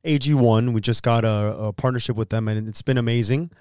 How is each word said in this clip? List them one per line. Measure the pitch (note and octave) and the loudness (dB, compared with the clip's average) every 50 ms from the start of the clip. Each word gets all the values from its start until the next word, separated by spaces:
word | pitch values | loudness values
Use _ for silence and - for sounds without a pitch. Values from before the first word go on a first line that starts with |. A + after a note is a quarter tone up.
| - | -2
A | D#3+ D3+ C#3 | 0 0 0
G | C3 D3 D3+ | 2 2 4
one, | C3 A#2+ A#2 A2 A2+ A#2+ B2 | 4 6 6 6 4 2 2
we | A#2 A2 | 0 0
just | G2+ A#2+ A2+ - | 0 0 -2 0
got | - A#2+ A#2 A#2 A2+ | 0 0 2 2 2
a, | A2+ G#2+ G#2 G#2 G#2+ G#2+ | 2 0 0 -2 -2 -4
a | - A2 G#2+ F#2+ | -4 -6 -8 -6
partnership | - - B2+ B2+ A#2+ - - A2+ | -4 -2 -2 -2 -2 -4 -4 -4
with | A2 G#2+ - | -4 -4 -2
them, | A2 A2+ A2 | -2 -2 -2
and | G#2+ G#2+ G#2+ A2 A2 | -2 -2 -4 -4 -6
it's | G#2+ - - | -8 -6 -2
been | C#3 C3 B2 | -2 0 0
amazing. | A#2 A2+ A#2 A#2+ A2 G2+ C3 D3 E3+ E3+ _ _ | 0 0 0 0 0 0 0 -2 -2 -6 _ _